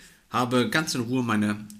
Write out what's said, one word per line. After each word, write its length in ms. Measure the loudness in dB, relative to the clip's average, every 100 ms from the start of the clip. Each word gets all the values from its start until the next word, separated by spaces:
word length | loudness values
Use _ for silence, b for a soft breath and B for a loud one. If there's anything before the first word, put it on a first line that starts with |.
| B B B
habe 400 | -2 2 2 2
ganz 240 | 0 -2 -4
in 60 |
Ruhe 200 | -2 0
meine 460 | 2 2 2 -2 -8 -12